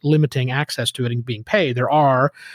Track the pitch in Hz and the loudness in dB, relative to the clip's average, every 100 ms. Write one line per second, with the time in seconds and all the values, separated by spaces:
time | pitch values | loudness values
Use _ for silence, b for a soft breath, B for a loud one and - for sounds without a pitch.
0 | 143 156 151 131 123 131 147 - 117 - | 0 2 2 0 -2 -2 -4 -4 -6 -4
1 | 120 120 117 107 110 214 151 123 120 151 | -4 -4 -4 -8 -2 0 0 0 0 4
2 | 143 127 143 B B | 4 4 2 B B